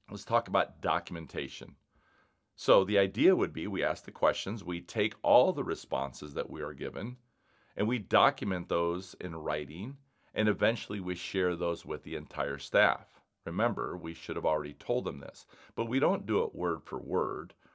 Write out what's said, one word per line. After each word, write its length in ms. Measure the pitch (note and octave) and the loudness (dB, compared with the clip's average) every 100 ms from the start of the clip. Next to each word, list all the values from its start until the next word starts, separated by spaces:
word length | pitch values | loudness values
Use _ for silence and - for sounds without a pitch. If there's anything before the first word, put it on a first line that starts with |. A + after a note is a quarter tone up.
| - | -14
let's 160 | G2+ | -12
talk 220 | - A#2 F#2+ | 0 0 2
about 340 | F#2+ - - | 0 0 -2
documentation. 920 | F#2 D#2+ - E2 D#2 E2 C#2 - - - _ _ _ _ _ _ _ | 0 0 -2 -8 -8 -8 -8 -10 -16 -18 _ _ _ _ _ _ _
So 300 | - - A2 | -4 6 6
the 160 | F#2+ G2+ | 6 4
idea 340 | G2 F#2+ E3 | 4 4 4
would 180 | E3 F2+ | 6 2
be 140 | D2+ F#2 | -2 -4
we 160 | G2 | -2
ask 220 | D2 E2 | -2 -2
the 80 | - | -8
questions, 500 | - D#2+ D2+ F#2+ A2 | 0 2 2 -4 -6
we 180 | F2 F2 | -6 -6
take 340 | F2 A2 A2 - | -4 -2 -2 0
all 280 | - A2+ E3 | 6 6 6
the 120 | D3 | 2
responses 720 | G#2 D#2+ - C2+ C#2 - D2+ | -2 -4 -4 -4 -4 -6 -8
that 140 | D2 - | -6 -6
we 140 | D#2 | -6
are 100 | D2 | -8
given, 440 | C#2 C#2 C#2 A2 B2+ _ _ _ _ _ - | -6 -8 -6 -8 -10 _ _ _ _ _ -4
and 120 | G#2+ | 0
we 100 | B2 | -2
document 720 | F#2 G#2+ A#2 C#3 G#2 F#2 F2 | 2 4 6 2 -2 -4 0
those 480 | E2+ E2+ F2 F#2 - | 0 2 0 -6 -10
in 140 | F2+ | -8
writing, 600 | E2 D#2 D2+ C#2+ D#2+ A#2 C#3 _ _ _ | -6 -4 -4 -6 -8 -10 -12 _ _ _
and 160 | - G#2+ | 0 0
eventually 520 | F#2+ G#2 A#2 - G#2 | 4 2 0 -4 -6
we 160 | F2+ F2 | -4 -4
share 400 | - F#2+ F2+ F2 | -4 0 0 0
those 280 | E2+ E2 | -2 -2
with 200 | D2 D2+ | -6 -8
the 100 | D#2 | -6
entire 440 | D#2 D2+ - C#2+ C#2+ | -8 -6 -4 -4 -4
staff. 640 | - G2+ G2+ - - _ _ _ | 0 4 4 4 -6 _ _ _
Remember, 520 | - F2 A#2 F2 A#1+ F2 | -6 -2 0 0 -4 -6
we 180 | E2 | -8
should 220 | E2 - E2 | -10 -8 -2
have 100 | E2 | 0
already 280 | D#2 D2 | 0 -2
told 300 | C#2+ - B2 | -8 -4 -2
them 140 | F#2 C#2+ | -2 -6
this, 280 | - - - - - | -10 -16 -20 -20 -12
but 140 | - A#2 | -6 -2
we 100 | C3 | 2
don't 260 | D3+ F#3+ | 2 0
do 200 | G2+ G2+ | 0 0
it 100 | D#2+ | 0
word 300 | D#2 F2 D#2+ | -2 -2 -2
for 160 | - C2 | -6 -10
word. 540 | C2+ F2 B1+ B1+ E2+ - _ | -2 0 0 -2 -10 -16 _